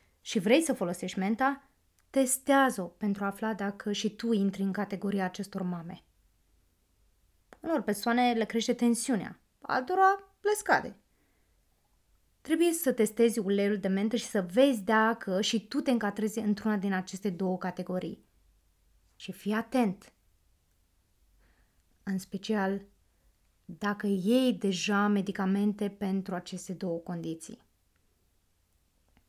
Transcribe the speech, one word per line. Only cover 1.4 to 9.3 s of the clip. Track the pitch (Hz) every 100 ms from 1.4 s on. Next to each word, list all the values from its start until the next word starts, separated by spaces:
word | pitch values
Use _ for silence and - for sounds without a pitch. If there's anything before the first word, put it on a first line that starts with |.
| 269 277 _ _ _ _ _
testează-o | 269 262 - - 277 262 202
pentru | 175 - 208 202
a | 196
afla | 196 220
dacă | 202 202 202 214
și | 208 214
tu | 208 233
intri | 214 196 190
în | 196
categoria | 190 202 190 196 196
acestor | 185 196 196 196
mame. | 180 170 165 170 _ _ _ _ _ _ _ _ _ _ _ _ _ _ _ -
Unor | 320 302
persoane | 208 202 240 233 247
le | 226
crește | 214 226 220
tensiunea, | 247 240 226 - 208 -